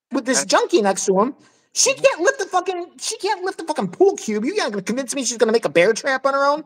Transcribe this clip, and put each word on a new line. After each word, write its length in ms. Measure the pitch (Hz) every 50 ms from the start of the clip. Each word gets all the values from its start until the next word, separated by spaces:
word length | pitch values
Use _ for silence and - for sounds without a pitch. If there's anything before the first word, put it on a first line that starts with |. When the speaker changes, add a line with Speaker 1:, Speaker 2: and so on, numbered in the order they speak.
| _ _
Speaker 1:
with 140 | 240 269 226
this 140 | 254 254 -
Speaker 2:
That's 100 | - 190
Speaker 1:
junkie 300 | 277 359 466 381 339 349
next 240 | 208 196 196 - -
to 140 | - 185 185
him. 140 | 214 269 - - _ _ _ _ _ _ -
She 180 | - - 523 539
Speaker 2:
Mm-hmm. 80 | - -
Speaker 1:
can't 180 | 539 523 311
lift 180 | 339 403 - -
the 60 | 392
fucking, 460 | 349 - 359 339 381 370 349 349 302 233 262
she 180 | - - 440 -
can't 260 | - 392 427 370 359
lift 140 | 381 - -
the 60 | 330
fucking 240 | 330 302 - 214 180
pool 260 | 180 - 381 202 156 -
cube. 260 | - - 208 214 214
You 80 | 294 403
can't 320 | 415 349 277 208 202 185
convince 300 | - 220 262 277 233 -
me 80 | 277 247
she's 140 | 220 240 220
gonna 140 | 240 220
make 140 | 226 226 -
a 40 | 170
bear 240 | 143 170 175 214 226
trap 320 | - - 277 269 262 -
on 80 | 277 269
her 120 | 277 277
own. 180 | 285 294 311 302